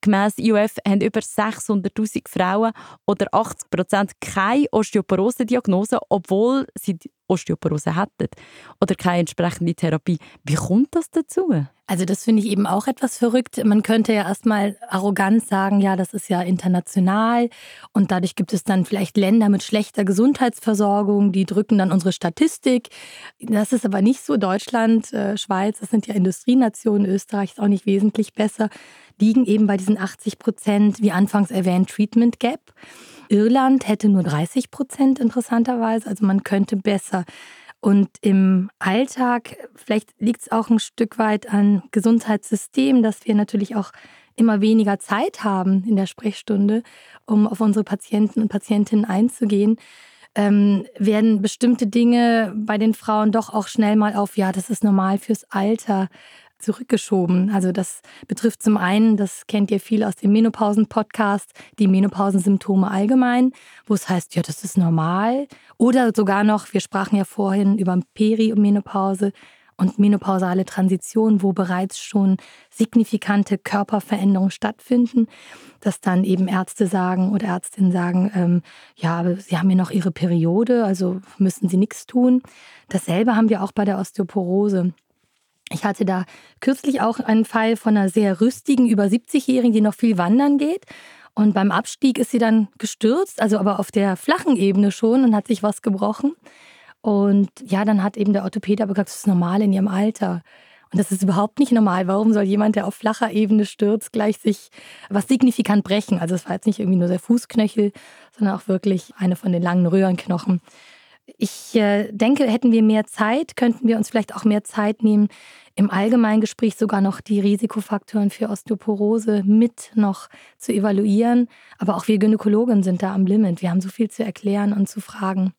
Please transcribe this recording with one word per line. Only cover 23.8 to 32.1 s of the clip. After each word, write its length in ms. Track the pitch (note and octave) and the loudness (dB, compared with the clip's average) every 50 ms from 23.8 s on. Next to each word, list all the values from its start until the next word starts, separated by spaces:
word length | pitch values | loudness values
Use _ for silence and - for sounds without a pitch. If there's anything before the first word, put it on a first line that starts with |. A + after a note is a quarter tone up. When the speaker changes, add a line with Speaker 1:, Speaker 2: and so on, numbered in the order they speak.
| - | 0
Speaker 2:
aber 160 | A#3 F#3+ G3 F#3+ | -2 0 2 2
nicht 180 | A3 C4+ - | 2 2 0
so. 160 | - - C#4+ | -2 -4 -2
Deutschland, 760 | A#3+ F#3+ F#3 F#3 G3 - - - A#3 A3+ A3 A3+ A3+ G#3+ - - | -2 0 -2 -2 -4 -6 -4 -2 0 2 2 2 2 0 -2 -6
äh, 240 | G3+ G3+ G3 G3+ G3+ | -6 -4 -4 -4 -6
Schweiz, 420 | - - G3 F#3 G3 G#3 G#3+ - | -4 -4 -2 -2 -2 -2 -4 -6
das 100 | - - | -8 -2
sind 160 | - A3 - | -2 -2 -2
ja 80 | - G#3+ | -2 -2
Industrienationen, 920 | G#3 F3+ F#3 F3+ - - - B3 C4+ B3+ A3 - - - A3+ G#3 G3+ G3+ | 0 0 0 -2 -4 -2 2 2 4 2 2 -2 -4 -4 -2 0 0 0
Österreich 460 | F#3+ F#3+ G3 - _ - G3+ G3 F#3 - | 0 -2 -4 -4 _ -6 -6 -6 -6 -6
ist 80 | - | -2
auch 80 | G#3+ G#3 | 0 0
nicht 180 | G3+ F#3 _ | 0 0 _
wesentlich 480 | - G3 G3 G3 G#3+ - - G#3+ - _ | 0 0 2 0 0 0 0 -4 -4 _
besser, 340 | - G#3+ G#3+ - - A3+ G#3 - - - - - - - _ _ _ | -4 -4 -4 -2 -2 -4 -4 -4 -10 -20 -20 -20 -20 -20 _ _ _
liegen 280 | G#3 G#3+ A3 B3+ B3 | 0 2 4 2 2
eben 200 | - G#3 G#3+ G#3+ | 2 2 2 2
bei 120 | G3+ G3+ F#3+ | 2 0 -2
diesen 200 | F#3+ G3 G#3 - | 0 -2 -2 -2
achtzig 400 | F#3 G3 - _ - G#3+ - _ | -2 -8 -10 _ -10 -10 -10 _
Prozent, 640 | - - G#3+ - - - G#3 G3+ G#3 G#3 G3+ - A3 | -6 -6 -6 -4 -4 -2 0 2 2 2 2 2 0
wie 100 | G3+ E3 | 0 2
anfangs 380 | F3+ G3 G3 - G#3 G3+ F3 | 2 0 2 2 0 0 0
erwähnt, 380 | - G3 F3+ F#3 F3+ F3+ F#3 - | -2 -2 0 0 2 2 0 0
Treatment 480 | - - G#3 G#3 | 0 -4 -4 0